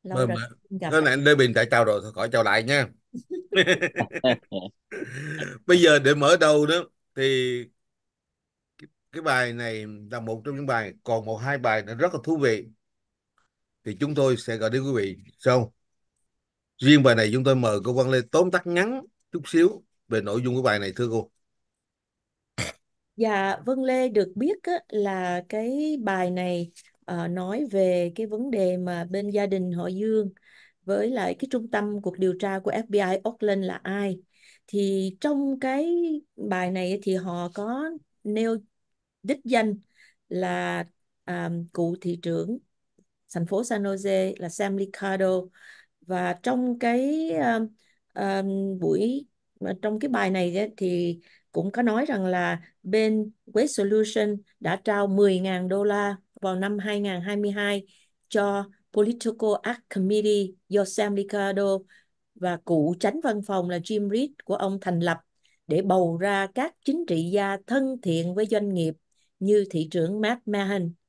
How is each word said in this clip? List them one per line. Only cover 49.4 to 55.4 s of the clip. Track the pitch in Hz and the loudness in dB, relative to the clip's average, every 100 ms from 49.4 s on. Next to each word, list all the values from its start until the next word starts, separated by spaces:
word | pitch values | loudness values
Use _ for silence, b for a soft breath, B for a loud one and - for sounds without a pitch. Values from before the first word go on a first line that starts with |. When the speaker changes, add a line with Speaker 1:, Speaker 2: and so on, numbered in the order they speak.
| _ _ | _ _
Speaker 1:
mà | 190 190 | -8 -4
trong | 214 214 | -4 -2
cái | 277 | -2
bài | 226 196 | 0 0
này | 185 175 180 | 0 0 -2
á, | 214 214 | -4 -4
thì | 185 175 175 170 b b _ | -2 0 -2 -4 b b _
cũng | 170 185 | -4 -2
có | 233 | 0
nói | 240 233 302 | 2 2 0
rằng | 220 185 | -2 0
là | 180 175 170 b _ | 0 -2 -4 b _
bên | 185 214 220 220 214 _ - | -2 0 2 0 -2 _ -4
West | 214 294 | 0 0
Solution | - 202 214 214 220 208 208 b _ | 0 2 2 2 0 0 -2 b _
đã | 160 190 | -4 -2
trao | - 202 202 | 0 0 2
mười | 196 202 | 4 4
ngàn | 185 | 4